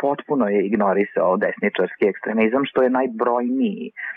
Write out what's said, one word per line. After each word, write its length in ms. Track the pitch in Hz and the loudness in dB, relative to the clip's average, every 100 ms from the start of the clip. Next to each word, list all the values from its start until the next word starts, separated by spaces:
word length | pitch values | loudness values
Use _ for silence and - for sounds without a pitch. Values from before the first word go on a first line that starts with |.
potpuno 460 | 143 143 - 143 104 | -2 -2 -2 0 2
je 180 | 104 95 | 2 2
ignorisao 720 | 107 101 95 104 - 87 92 | 2 2 2 0 0 0 2
desničarski 680 | 92 - 101 - 90 - 104 | 0 -2 -4 -2 -2 0 0
ekstremizam, 560 | - - 110 110 131 139 | 0 -4 0 2 2 0
što 180 | - | 2
je 60 | 127 | 2
najbrojniji, 1000 | 127 131 110 120 120 120 131 113 95 - - - | 2 0 0 0 0 0 0 -2 -2 -10 -12 -12